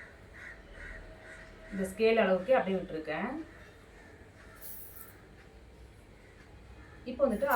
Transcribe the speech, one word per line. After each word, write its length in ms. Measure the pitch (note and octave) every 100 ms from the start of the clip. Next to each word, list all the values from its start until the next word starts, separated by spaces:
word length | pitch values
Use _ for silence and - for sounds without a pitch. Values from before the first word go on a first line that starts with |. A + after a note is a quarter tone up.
| - - - - - - - - - - - - - - - - -
இந்த 120 | G3 F#3+
ஸ்கேல் 320 | - A3 A3+
அளவுக்கு 320 | F#3+ F#3 F#3 C4
அப்படியே 220 | F#3 F#3+
விட்டுருக்கேன். 520 | E3 D#3 D#3 D#3 A3 D#4 D#4+ - - - - - - - - - - - - - - - - - - - - - - - - - - - - - - - - - - - A#3+
இப்போ 120 | B3+ C4+
வந்துட்டு 220 | G#3 C#4